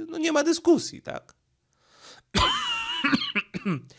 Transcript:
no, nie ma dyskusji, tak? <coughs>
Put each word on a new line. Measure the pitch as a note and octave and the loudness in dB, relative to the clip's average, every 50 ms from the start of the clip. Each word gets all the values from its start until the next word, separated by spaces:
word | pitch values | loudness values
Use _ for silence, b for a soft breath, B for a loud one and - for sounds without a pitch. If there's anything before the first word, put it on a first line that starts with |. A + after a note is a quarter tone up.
| D#4+ E4 | -10 -8
no, | D#4+ | -6
nie | D#4+ D#4 E4 | -4 -2 0
ma | D4+ D4 C#4+ | 2 2 2
dyskusji, | E4 E4 E4 - F4 E4 - - - - - | 2 0 2 4 4 4 4 2 -2 -10 -12
tak? | - - - - - - - _ _ _ _ _ _ _ B B B B B B B B B B B B - | -10 -10 -10 -10 -12 -16 -20 _ _ _ _ _ _ _ B B B B B B B B B B B B 0
<coughs> | G3+ - - - - - - - - - - - - - C#4+ C#4 - - - - G#3 - - - F3 - G3+ E3 B2+ B2 - b | 2 2 2 2 0 -2 -2 -4 -4 -4 -6 -4 -2 0 2 2 0 0 -2 -4 -4 -6 -6 -8 -6 -4 -2 -2 -4 -4 -10 b